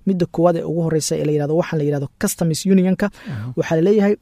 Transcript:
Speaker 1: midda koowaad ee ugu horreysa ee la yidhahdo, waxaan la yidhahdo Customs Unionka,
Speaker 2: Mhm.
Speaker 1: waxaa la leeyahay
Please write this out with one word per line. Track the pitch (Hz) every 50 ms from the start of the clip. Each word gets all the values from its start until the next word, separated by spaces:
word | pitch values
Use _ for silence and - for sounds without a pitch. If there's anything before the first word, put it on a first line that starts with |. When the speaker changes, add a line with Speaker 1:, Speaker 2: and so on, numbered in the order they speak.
| -
Speaker 1:
midda | - 196 175 175
koowaad | - - - 165 175 170
ee | 165 -
ugu | 160 156 170 165
horreysa | 160 160 156 143 - 165
ee | 156 151
la | 147 151
yidhahdo, | 151 147 143 156
waxaan | 170 170 - - 160
la | 147
yidhahdo | 147 147 143 139 139 - _
Customs | - - - - 180 165 156 - -
Unionka, | 190 190 190 180 185 185 - 202
Speaker 2:
Mhm. | 202 - - - 226 147 107 107 123 127
Speaker 1:
waxaa | - 160 - 165
la | 160 165
leeyahay | 190 208 220 202 202 208 -